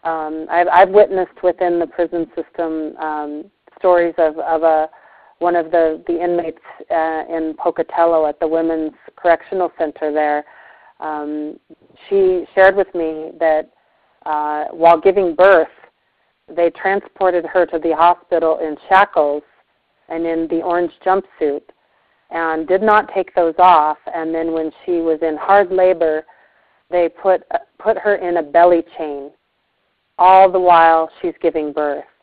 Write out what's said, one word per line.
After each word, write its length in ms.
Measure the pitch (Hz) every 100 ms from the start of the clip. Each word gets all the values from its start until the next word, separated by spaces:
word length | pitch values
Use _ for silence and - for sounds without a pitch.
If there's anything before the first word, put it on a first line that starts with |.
Um, 420 | 170 160 156 160 156
I've, 160 | 170 180
I've 220 | 175 190
witnessed 520 | 196 - 190 180 -
within 360 | 180 175 180 170
the 80 | 165
prison 400 | - 170 175 165
system, 640 | - 160 - 165 160 156 -
um, 540 | 156 151 147 147 196 _ _ _
stories 360 | 190 175 170 165
of, 200 | 160 156
of 240 | 160 160
a, 280 | 165 156 156 _ _ _ _ _
one 180 | 175 175
of 140 | 160
the, 320 | 170 165 160 -
the 160 | 170
inmates, 360 | 175 175 165 160 - - 156
uh, 340 | 165 160 160 -
in 200 | 165 160 156
Pocatello 680 | 175 165 160 - 170 165 156
at 120 | 147
the 60 | 160
Women's 460 | 165 165 160 156 151 - _
Correctional 560 | 175 165 - 190 175 -
Center 340 | 156 - 156
there. 320 | 151 151 147 147 _ - _ _ _
Um, 580 | 156 151 147 151 151 - _ - _ _ -
she 360 | 196 185 185 160
shared 220 | - 190 196
with 180 | 190
me 360 | 180 160 156 156 165
that, 320 | 165 156 - _ _ _ _ _ -
uh, 380 | 151 151 151 151
while 340 | 165 165 170
giving 340 | 196 190 185
birth, 340 | 151 190 180 151 _ _ _ _ _ _ _ _
they 160 | 160 175
transported 760 | 165 190 196 - _ 185 175 160
her 180 | 185 170
to 120 | 165
the 160 | 165 156
hospital 640 | 170 170 _ 170 165 160
in 180 | 160 147 -
shackles 540 | 190 202 - 147 147 _ _ _ _ _ _ _
and 160 | 165 165
in 200 | 165 165
the 140 | 160
orange 300 | 180 175 170 _
jumpsuit 580 | 185 190 190 _ 151 143 _ _ _ _ _ _ _
and 360 | 165 165 160 160
did 140 | 185
not 280 | 214 214 208
take 200 | 190 185
those 200 | - 170 160
off. 400 | 180 165 151 151 -
And 200 | 170 160
then 180 | 165 165
when 180 | 160 160 _
she 160 | - 175
was 200 | 165 156
in 140 | 160 156
hard 340 | - 202 185
labor, 520 | 185 185 170 165 156 - _ _ _ _ _ _
they 180 | 180 170
put, 360 | - 196 185 _
uh, 80 | - - _
put 180 | 214 220
her 200 | 208 202
in 200 | 180 175
a 60 |
belly 420 | 147 165 175 175 165 -
chain 320 | 156 143 143 _ _ _ _ _ _ _ _ -
all 320 | 180 190 190
the 80 | 185
while 480 | 180 170 165 165 160 -
she's 120 | 175 -
giving 320 | 165 156 151
birth. 320 | 147 147 143 - _